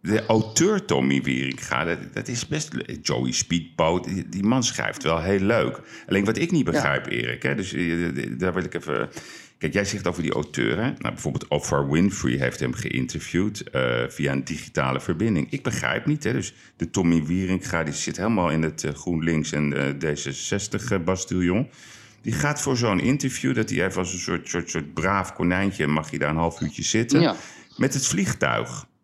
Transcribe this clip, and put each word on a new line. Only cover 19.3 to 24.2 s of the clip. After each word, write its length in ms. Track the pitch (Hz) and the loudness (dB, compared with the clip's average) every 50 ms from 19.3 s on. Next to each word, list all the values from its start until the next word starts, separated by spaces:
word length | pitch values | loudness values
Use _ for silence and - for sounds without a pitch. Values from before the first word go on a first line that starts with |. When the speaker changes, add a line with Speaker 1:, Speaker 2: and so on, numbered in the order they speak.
| 82 78 76 - | 2 2 0 0
Speaker 1:
en, 220 | 76 76 76 73 71 | -2 0 0 0 0
eh, 160 | 71 69 69 71 71 76 78 73 | 0 0 -2 -2 -2 -2 -2 -2
D 60 | 73 | -2
zesenzestig, 720 | - 69 69 - - - - 101 - - - - - - | -4 -8 -8 -6 -4 -4 -2 -4 -2 -4 -6 -6 -2 -2
eh, 80 | 101 95 | -2 0
bastiljon. 720 | 82 85 95 92 - - 95 92 90 87 90 87 80 - - - - - - - - - - - | 0 0 -2 -2 -2 -2 0 2 2 2 2 2 0 -2 -6 -20 -20 -20 -20 -20 -20 -20 -20 -8
Die 120 | - 113 117 | -4 -4 -2
gaat 280 | - 147 147 147 - | 0 0 0 0 0
voor 160 | - 143 131 | 0 0 2
zo'n 220 | 120 120 113 101 92 | 2 4 4 4 4
interview, 560 | - 113 139 147 - 131 123 - - 135 131 | 4 2 2 2 0 -2 -4 0 0 0 2
dat 140 | 117 113 107 | 2 0 0
hij 160 | 104 - 90 | 2 0 0
even 140 | 95 - 92 | 2 2 0
als 140 | 90 80 78 | -2 -2 -4
een 60 | |
soort, 300 | 87 | -6